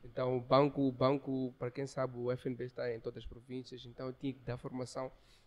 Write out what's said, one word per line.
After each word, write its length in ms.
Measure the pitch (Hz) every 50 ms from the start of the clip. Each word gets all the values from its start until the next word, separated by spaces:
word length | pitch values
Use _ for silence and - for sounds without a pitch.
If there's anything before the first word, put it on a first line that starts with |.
| -
Então 320 | 120 - 131 127 127 127
o 20 | 123
banco, 480 | 120 123 135 135 147 143 139 143 139
o 40 | 135 123
banco, 600 | 120 135 131 143 139 139 139 135 131 131 123 127 -
para 100 | 131 123
quem 140 | - 139 139
sabe, 320 | 131 - 139 131 131 123
o 140 | 120 120 123
F 160 | 127 127 -
N 80 | 135 123
B 80 | 117 127
está 300 | 123 - - 127 123 117
em 60 | 110
todas 220 | - 120 120 117 110
as 20 |
províncias, 580 | - 123 120 120 131 127 131 123 - 127 120 127
então 220 | 123 117 - 131
eu 60 | 131 123
tinha 180 | - 139 135
que 80 | 123 - -
dar 100 | 120 123
formação, 540 | 123 - 135 127 127 123 - - 135 131 131 - - - - - - _